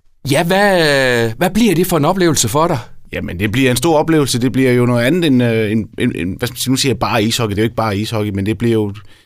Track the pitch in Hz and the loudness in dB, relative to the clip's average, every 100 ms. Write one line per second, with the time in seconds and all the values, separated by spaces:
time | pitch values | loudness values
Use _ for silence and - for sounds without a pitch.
0 | _ _ 131 147 175 190 202 185 156 139 | _ _ -2 0 2 2 2 2 2 2
1 | 131 120 117 110 175 196 233 160 180 170 | 2 2 0 0 0 2 2 2 0 2
2 | 147 190 175 131 113 135 170 139 - - | 0 2 2 2 0 0 0 -2 -6 -18
3 | - 90 - 87 104 113 131 120 170 151 | -12 -10 -8 -4 -2 2 2 2 2 2
4 | 160 160 139 123 123 120 131 123 123 123 | 2 2 2 0 -2 0 2 2 2 2
5 | 120 180 165 127 120 113 107 110 104 - | 0 0 2 2 2 0 0 -2 -4 -4
6 | 123 - 87 87 - - 123 131 135 120 | -4 -2 -6 -4 -6 -6 -2 0 0 -2
7 | 107 117 107 117 113 98 113 - 110 98 | -2 0 0 0 -2 0 -2 -2 -4 -2
8 | 107 110 104 98 98 104 117 110 104 101 | -4 -4 -4 -4 -4 -2 0 0 0 -6
9 | - - | -18 -20